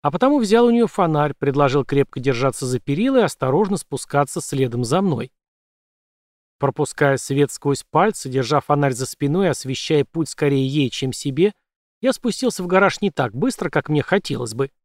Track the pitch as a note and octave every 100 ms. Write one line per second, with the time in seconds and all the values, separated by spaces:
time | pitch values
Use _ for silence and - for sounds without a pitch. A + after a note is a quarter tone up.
0 | D3 E3+ C4 D4 G#3+ A3+ A#3+ A#3 A3+ -
1 | E3+ D#3 D3 C3+ C3+ C#3 C#3+ C#3 C3 C#3
2 | C3+ - B2+ A#2+ C3+ - C3 B2 - C#3+
3 | B3 C4+ G3+ - C3 C#3+ G3+ F#3+ - C3
4 | - C#3+ C#3+ - - C#3 C3 A#2+ A#2 D#3+
5 | G3 B2+ B2 _ _ _ _ _ _ _
6 | _ _ _ _ _ _ C3+ - D3 -
7 | C#3+ C3+ - C#3 C#3+ - C#3+ C#3 - D#3
8 | G3+ - C3+ B2+ A#2+ D3 - D3 C#3 A#2+
9 | C3 - C#3+ E3 F#3+ C3+ C3 C3 - D#3
10 | C#3 E3 D#3 - D3 C#3 C3+ D3 C3 -
11 | C3 A#2+ C#3+ C3+ G3 - _ _ _ _
12 | B3 - B3 - B3 - F3+ F#3 F#3+ -
13 | G3+ - B2 A2 A#3 - F3+ D#3 - D3+
14 | - G3 - B2+ A#2+ A2 C3+ _